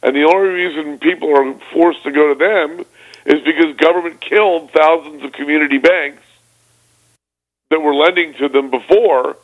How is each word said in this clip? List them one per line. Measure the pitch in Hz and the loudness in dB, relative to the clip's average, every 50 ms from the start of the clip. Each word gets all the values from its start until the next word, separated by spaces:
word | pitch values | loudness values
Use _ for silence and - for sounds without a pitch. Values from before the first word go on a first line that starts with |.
| - | 0
And | 123 135 | 0 0
the | 143 147 | 2 2
only | 156 175 190 196 190 | 2 4 2 2 -2
reason | 185 180 180 180 147 151 156 147 147 123 | -2 -2 -6 -6 -6 -8 -10 -10 -12 -6
people | - 156 180 - - 156 147 | -4 -4 -4 -4 -4 0 2
are | 139 135 131 135 135 - - - | 2 2 0 -4 -12 -16 -8 0
forced | 165 165 170 151 - - | 2 2 2 0 -2 -10
to | 151 | -6
go | 143 143 151 151 143 | 0 0 2 2 2
to | 135 | 0
them | 156 196 220 196 160 143 160 175 - _ _ _ - - - - _ | 0 0 0 0 -2 -4 -6 -12 -16 _ _ _ -20 -20 -20 -18 _
is | - 147 151 - | -2 -2 0 0
because | 151 160 151 165 156 143 143 | -4 0 0 0 0 0 0
government | 156 160 175 175 170 170 160 - | 2 2 2 0 -2 -6 -12 -14
killed | - - - 208 214 202 175 165 156 139 | -10 -2 0 0 2 2 0 -2 -6 -4
thousands | - 160 156 156 165 165 147 151 151 147 139 | 0 2 2 2 2 0 -4 -12 -18 -16 -16
of | 139 | -16
community | - - 143 143 151 156 151 143 139 139 | -12 -12 -6 -2 -2 -2 0 0 -2 2
banks | 131 165 180 180 151 143 147 - _ _ _ _ _ _ _ _ _ _ _ _ _ _ _ _ _ _ _ _ _ _ _ _ _ _ _ _ _ _ | 2 2 2 2 -2 -8 -10 -14 _ _ _ _ _ _ _ _ _ _ _ _ _ _ _ _ _ _ _ _ _ _ _ _ _ _ _ _ _ _
that | 156 160 | -2 0
were | 156 151 143 | 0 0 0
lending | 139 151 170 180 180 170 156 143 | 2 2 2 2 0 -4 -4 -6
to | - - 143 | -6 -6 0
them | 131 139 139 135 | 0 -2 -2 0
before, | 131 123 - - 180 208 240 202 156 127 127 - - - | -6 -8 0 2 2 4 4 4 2 2 0 -2 -6 -8